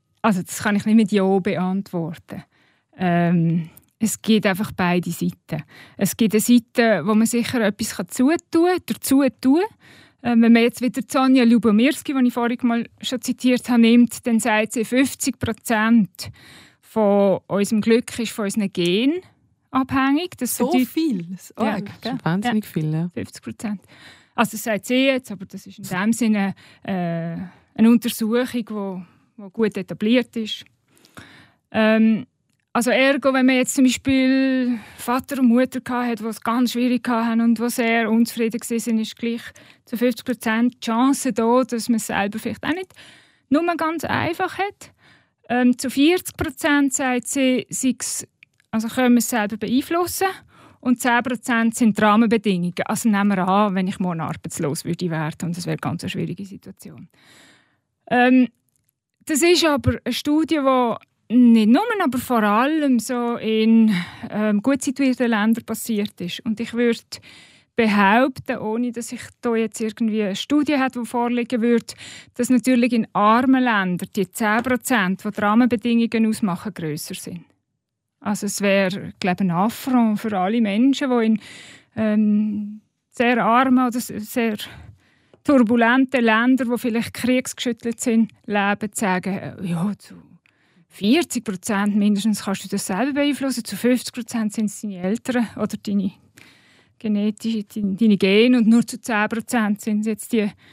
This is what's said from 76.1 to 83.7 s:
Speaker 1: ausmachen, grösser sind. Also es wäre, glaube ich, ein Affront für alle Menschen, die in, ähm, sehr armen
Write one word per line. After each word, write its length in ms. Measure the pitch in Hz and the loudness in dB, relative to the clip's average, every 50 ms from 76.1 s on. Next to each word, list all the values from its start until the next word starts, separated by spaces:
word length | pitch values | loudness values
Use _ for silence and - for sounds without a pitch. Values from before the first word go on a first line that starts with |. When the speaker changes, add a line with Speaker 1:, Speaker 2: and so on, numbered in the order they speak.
| - 226 220 220 | 0 0 0 0
Speaker 1:
ausmachen, 420 | 220 - - 180 170 - - 214 | 0 -2 -2 -2 -2 -4 -6 -10
grösser 420 | 180 - 165 156 147 160 - - 185 | -10 -8 -8 -6 -6 -8 -10 -12 -14
sind. 300 | - - - 175 - - _ _ _ _ _ _ _ _ _ _ _ _ _ _ _ | -12 -12 -14 -14 -14 -16 _ _ _ _ _ _ _ _ _ _ _ _ _ _ _
Also 260 | - 202 208 - 214 | -6 -6 -4 -4 -4
es 160 | 202 - - | -6 -6 -2
wäre, 500 | 196 202 196 196 196 185 190 - - - - - | 0 2 2 2 2 0 -2 -6 -10 -12 -10 -4
glaube 240 | - 185 180 - 196 | -2 -2 0 0 0
ich, 60 | 180 | 0
ein 0 | |
Affront 680 | 165 175 202 233 - - - 269 254 240 226 220 208 196 | 0 0 0 -2 -2 -6 -4 0 2 2 2 2 0 -2
für 180 | - 220 208 | -4 -4 -4
alle 260 | 185 180 196 226 240 | -2 -2 0 0 0
Menschen, 480 | 226 202 196 214 254 277 262 - 294 254 | 0 0 2 2 2 2 2 0 0 0
die 160 | 247 240 220 | 0 2 2
in, 140 | 226 220 - - - - - - - - - _ _ - | 2 0 0 -2 -10 -20 -20 -20 -20 -20 -20 _ _ -6
ähm, 880 | 220 220 214 107 214 214 208 208 208 214 214 208 208 208 208 214 214 _ _ _ _ _ _ | -4 -2 0 2 2 2 2 2 2 0 -2 -4 -6 -8 -10 -12 -16 _ _ _ _ _ _
sehr 340 | _ - 233 240 254 233 185 | _ -2 0 0 2 2 0
armen 420 | 214 233 247 269 262 | 2 2 2 4 4